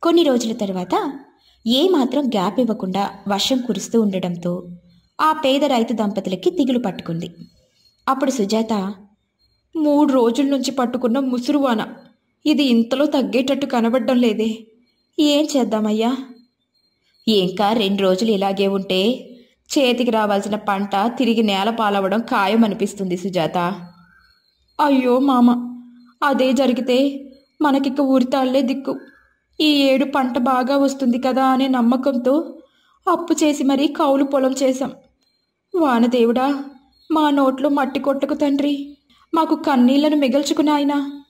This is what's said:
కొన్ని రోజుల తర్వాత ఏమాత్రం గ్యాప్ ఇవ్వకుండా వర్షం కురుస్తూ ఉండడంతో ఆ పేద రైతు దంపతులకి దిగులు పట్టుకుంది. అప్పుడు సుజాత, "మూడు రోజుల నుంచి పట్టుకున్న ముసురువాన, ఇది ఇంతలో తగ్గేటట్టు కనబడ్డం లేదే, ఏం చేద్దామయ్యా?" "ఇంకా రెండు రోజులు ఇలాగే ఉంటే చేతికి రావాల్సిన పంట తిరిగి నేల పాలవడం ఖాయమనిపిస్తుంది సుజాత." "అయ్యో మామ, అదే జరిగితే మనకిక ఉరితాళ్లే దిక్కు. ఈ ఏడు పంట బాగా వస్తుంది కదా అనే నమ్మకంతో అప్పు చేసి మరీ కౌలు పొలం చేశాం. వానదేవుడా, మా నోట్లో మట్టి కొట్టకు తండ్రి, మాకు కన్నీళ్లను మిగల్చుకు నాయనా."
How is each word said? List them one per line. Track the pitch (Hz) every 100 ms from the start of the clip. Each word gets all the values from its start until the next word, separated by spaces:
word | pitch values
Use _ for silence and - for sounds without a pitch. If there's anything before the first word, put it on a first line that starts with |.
కొన్ని | 339 339
రోజుల | 320 247 226
తర్వాత | 220 202 185 180 381 359 - - _ _ _ 220
ఏమాత్రం | 247 359 359 247 277 277
గ్యాప్ | 214 185 190
ఇవ్వకుండా | 240 214 190 190 202 - -
వర్షం | 196 - 262
కురుస్తూ | 247 196 - 233
ఉండడంతో | 214 190 180 175 175 175 175 - _ _ _ _
ఆ | 311
పేద | 311 277 277
రైతు | 285 254 226
దంపతులకి | 220 214 202 190 185 359
దిగులు | 349 262 247
పట్టుకుంది. | 214 175 - 170 170 - - _ _ _ _ _ -
అప్పుడు | 262 277
సుజాత, | 262 196 220 226 220 190 208 - _ _ _ _ _ _ 330
"మూడు | 302 285 294
రోజుల | 262 233 233 277
నుంచి | 277 254
పట్టుకున్న | 262 240 247 247 247
ముసురువాన, | 269 247 247 294 277 220 170 - - _ _ _ -
ఇది | 277
ఇంతలో | 285 233 226 262 294
తగ్గేటట్టు | 294 214 220 269 277 277
కనబడ్డం | 247 226 254 233 254
లేదే, | 247 202 220 214 - _ _ _ _ -
ఏం | 294 285 302 294
చేద్దామయ్యా?" | 226 214 214 214 226 254 - - _ _ _ _ _ _ _ _ -
"ఇంకా | 214 180 180 202
రెండు | 226 196 196
రోజులు | 196 185 226
ఇలాగే | 202 196 196 196
ఉంటే | 196 190 185 202 254 - - - _ _ -
చేతికి | 254 240 247
రావాల్సిన | 220 214 202 202 208
పంట | 208 196 202 196
తిరిగి | 214 240 240 226
నేల | 220 190 202
పాలవడం | 233 214 202 190 202
ఖాయమనిపిస్తుంది | 233 240 190 220 226 185 202 - 185 180
సుజాత." | 190 180 156 185 175 190 - - _ _ _ _ _ _ _ -
"అయ్యో | 294 269 254 247
మామ, | 277 254 240 240 - - - - - _
అదే | 294 254 262
జరిగితే | 262 262 254 247 254 277 277 - - _ _
మనకిక | 294 269 269 254
ఉరితాళ్లే | 277 262 247 269 262 262
దిక్కు. | 254 277 - 262 - _ _ _ _ _
ఈ | 311
ఏడు | 294 277 262
పంట | 285 285 262 254
బాగా | 247 254 247 277
వస్తుంది | 277 269 262 247
కదా | 262 254
అనే | 262 254 269
నమ్మకంతో | 262 233 254 269 254 247 285 339 - - _ _ _ -
అప్పు | 339 339
చేసి | 311 311 294
మరీ | 269 277 302
కౌలు | 294 302 269
పొలం | 277 277 262
చేశాం. | 262 269 262 277 - _ _ _ _ _ _ _
వానదేవుడా, | 370 311 240 240 247 233 233 269 277 285 - _ _ _
మా | 311 302
నోట్లో | 285 269 262 285
మట్టి | 285 269 277
కొట్టకు | 277 277 277
తండ్రి, | 294 294 277 285 285 277 - _ _ _
మాకు | 330 311 311
కన్నీళ్లను | - 269 247 277 302 302
మిగల్చుకు | 277 262 285 302
నాయనా." | 302 294 285 285 277 285 -